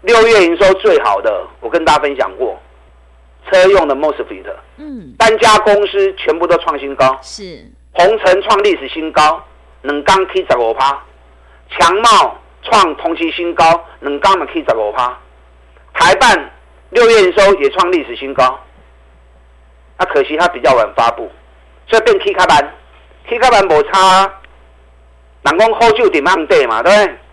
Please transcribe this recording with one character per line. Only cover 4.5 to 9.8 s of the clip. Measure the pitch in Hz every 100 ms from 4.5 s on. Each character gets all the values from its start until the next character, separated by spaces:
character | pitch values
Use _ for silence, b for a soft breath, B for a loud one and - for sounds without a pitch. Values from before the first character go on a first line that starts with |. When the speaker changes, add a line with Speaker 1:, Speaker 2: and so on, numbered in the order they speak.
| - - _
Speaker 2:
嗯。 | 302 262 156 -
Speaker 1:
单 | 226 220
家 | 233 214
公 | 214 202 202
司 | 196 196
全 | 190 - 160
部 | 170
都 | 170
创 | 170 147
新 | 139
高， | 139 131 135
Speaker 2:
是。 | - - 190 147 - _ _
Speaker 1:
宏 | - 180 320
成 | 185 185
创 | 202 208
历 | 208 170
史 | 139
新 | 160 160
高， | 151 151 165 - _ _ _